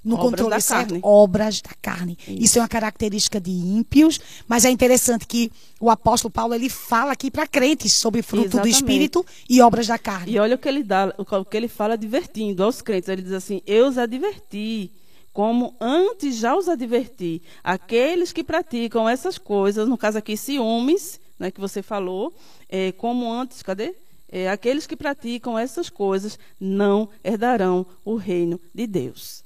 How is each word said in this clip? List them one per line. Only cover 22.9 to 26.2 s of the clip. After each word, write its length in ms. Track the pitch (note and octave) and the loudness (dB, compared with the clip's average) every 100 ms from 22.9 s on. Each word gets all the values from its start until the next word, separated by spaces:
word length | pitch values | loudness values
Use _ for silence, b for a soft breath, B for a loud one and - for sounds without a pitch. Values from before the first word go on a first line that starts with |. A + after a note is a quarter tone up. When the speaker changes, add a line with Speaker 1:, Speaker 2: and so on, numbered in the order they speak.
Speaker 2:
como 360 | F3+ A#3 B3 A#3 | -4 -4 -4 -4
antes, 300 | A#3 B3+ - | -6 -8 -10
cadê? 320 | - F#3+ B3+ F#4 - - - | -8 -6 -6 -10 -18 -20 -12
É, 180 | F#3 F#3 | -6 -4
"aqueles 380 | G3+ A#3 C#4+ - | -2 -2 -2 -6
que 80 | D#4 | -8
praticam 640 | D4 C#4 A#3 A#3+ B3+ A3+ | -6 -6 -8 -8 -4 -4
essas 300 | B3+ - F4 | -4 -6 -10
coisas 500 | - G3 F#3+ | -4 -2 -2